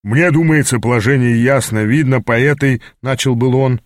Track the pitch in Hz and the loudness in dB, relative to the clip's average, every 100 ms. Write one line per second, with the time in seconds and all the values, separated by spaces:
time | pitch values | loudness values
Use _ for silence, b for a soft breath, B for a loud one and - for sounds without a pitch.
0 | 101 123 175 151 165 156 135 123 110 123 | -2 0 2 2 2 2 0 -2 0 0
1 | 107 139 123 117 120 139 - 110 107 135 | 0 0 2 2 2 0 -2 -4 0 0
2 | 135 131 101 117 139 143 139 127 B B | 0 -2 0 0 0 0 0 -2 B B
3 | 127 131 139 120 127 127 135 123 | -8 -4 -2 0 0 0 0 -2